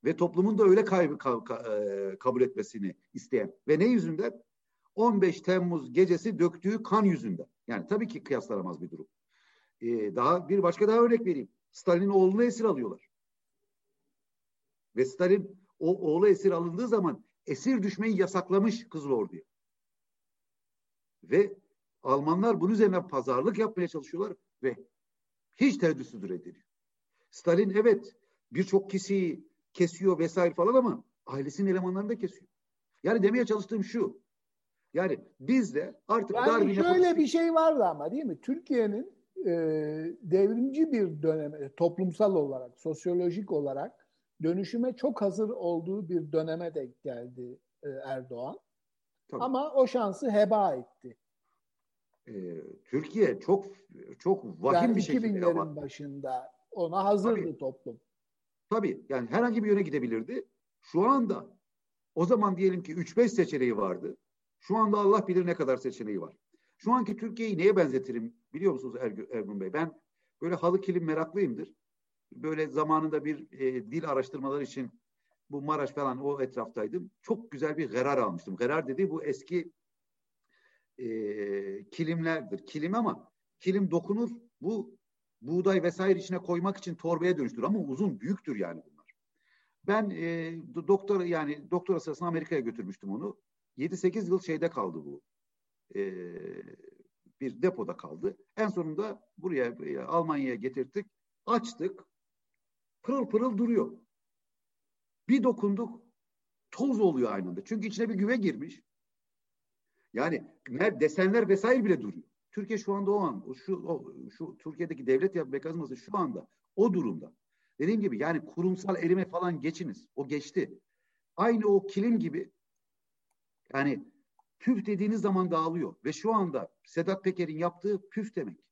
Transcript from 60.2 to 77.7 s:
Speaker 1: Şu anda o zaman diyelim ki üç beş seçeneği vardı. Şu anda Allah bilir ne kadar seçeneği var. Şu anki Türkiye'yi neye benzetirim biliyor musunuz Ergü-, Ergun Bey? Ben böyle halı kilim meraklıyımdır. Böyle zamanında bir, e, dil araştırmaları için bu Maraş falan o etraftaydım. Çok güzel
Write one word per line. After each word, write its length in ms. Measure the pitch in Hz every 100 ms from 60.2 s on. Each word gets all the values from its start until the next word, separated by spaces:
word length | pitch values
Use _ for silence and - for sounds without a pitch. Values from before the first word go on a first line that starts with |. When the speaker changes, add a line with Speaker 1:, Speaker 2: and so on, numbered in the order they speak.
| 117 254 - _ _ _
Speaker 1:
Şu 220 | - 160
anda 440 | 214 277 226 185 - _ _ _ _ _ _
o 120 | - 175
zaman 300 | 240 208 180
diyelim 260 | 190 180
ki 120 | 170
üç 220 | 165 165 -
beş 160 | 240
seçeneği 440 | 233 165 147 127 104
vardı. 400 | 98 87 90 - _ _ _ _
Şu 180 | - 214
anda 220 | 214 208
Allah 300 | 202 214 190
bilir 180 | 180 175
ne 80 |
kadar 220 | 165 139 127
seçeneği 440 | 131 - 107 98
var. 160 | 82 - _ _ _ _
Şu 160 | 208
anki 240 | 254 226 208
Türkiye'yi 420 | 226 202 226 180
neye 180 | 185 190
benzetirim 580 | 156 127 131 117 113 _ _
biliyor 180 | 151 196
musunuz 240 | 135 131 113
Ergü-, 280 | 123 101 104
Ergun 300 | 120 101 101
Bey? 120 | 95
Ben 280 | 147 165 - _ _ _ _
böyle 140 | 165
halı 260 | 175 170 185
kilim 240 | 190 180
meraklıyımdır. 680 | 165 156 160 196 175 110 - _ _ _ _ _ _
Böyle 360 | - 151 156 156
zamanında 560 | 131 151 156 156 151
bir, 280 | 147 147 -
e, 380 | 127 131 127 107
dil 180 | 151 156
araştırmaları 540 | 135 131 143 135 143
için 280 | 127 - 123 _ _ _ _ _ _
bu 120 | 143
Maraş 280 | 143 151 135
falan 280 | 147 139 127
o 220 | 143 143
etraftaydım. 680 | 127 123 113 117 107 175 - _
Çok 280 | - 226 -
güzel 260 | 139 151